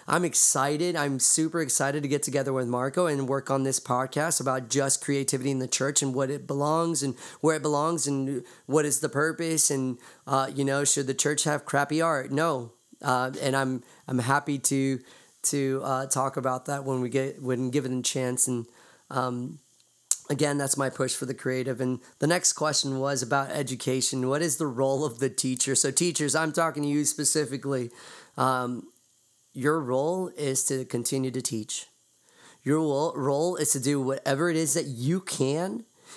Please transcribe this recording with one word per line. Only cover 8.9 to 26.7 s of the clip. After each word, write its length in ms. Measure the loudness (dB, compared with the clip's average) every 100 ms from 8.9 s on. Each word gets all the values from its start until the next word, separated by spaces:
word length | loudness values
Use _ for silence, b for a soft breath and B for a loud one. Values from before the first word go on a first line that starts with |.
| 0
the 80 | 0
purpose 640 | 0 0 0 -2 2 2
and, 260 | 2 0 -4 B B -2
uh, 240 | 0 0
you 120 | 0 0
know, 180 | 2
should 220 | 2 0 0
the 80 |
church 300 | 0 0 2
have 200 | 0 -2
crappy 380 | 0 0 2 2
art? 280 | 2 0 0
No. 420 | 0 2 0 -4 -16 _ -6
Uh, 300 | 0 2 2 -2
and 160 | 0 2
I'm, 260 | 2 -2 B B -4
I'm 120 | -2
happy 400 | 2 2 2 -2
to, 420 | 0 0 0 -2 B B B B
to, 360 | -2 0 0 -2
uh, 240 | -2 -2 0
talk 280 | 0 0 0
about 300 | -2 -2 -4
that 180 | -4
when 160 | -2 -2
we 80 | 0
get, 320 | 0 -2 -4
when 300 | -2 0 0
given 300 | 0 0 -2
a 20 |
chance. 440 | -2 0 -2 0 0
And, 200 | 0 -4 B B B B
um, 520 | -2 -2 -4 -8 -12 _ _ _ _ -4 -4 -2
again, 300 | 0 2 2
that's 180 | 0 0
my 140 | -2
push 240 | 0 -2
for 100 | -2
the 100 | -6
creative. 460 | -6 -4 -2 -2 -2
And 180 | -2 -4 B B
the 80 | 0
next 260 | 2 0
question 480 | 0 0 0 0 -2
was 220 | 0 -2
about 280 | 0 0 0
education. 800 | -4 -4 -4 0 0 0 0 0
What 140 | 2
is 160 | 0 0
the 80 | -2
role 380 | 2 2 2
of 140 | -2 -2
the 120 | -2
teacher? 440 | 0 -2 -2 0
So 160 | 2 2
teachers, 440 | 2 0 0 0
I'm 180 | 0 0
talking 300 | 0 0